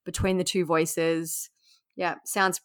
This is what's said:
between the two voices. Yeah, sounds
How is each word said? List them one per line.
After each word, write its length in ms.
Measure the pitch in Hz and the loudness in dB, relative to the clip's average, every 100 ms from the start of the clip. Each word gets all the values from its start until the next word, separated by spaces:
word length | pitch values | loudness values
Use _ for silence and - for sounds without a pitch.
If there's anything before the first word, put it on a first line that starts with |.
between 340 | - - 190 185 | -12 -2 0 2
the 60 | |
two 200 | 180 190 | 0 0
voices. 880 | 160 160 165 - 165 165 165 - - _ _ _ _ - | 2 2 2 0 0 0 -4 -8 -10 _ _ _ _ -6
Yeah, 200 | 180 - | -4 -4
sounds 360 | - 208 190 175 | -6 0 2 0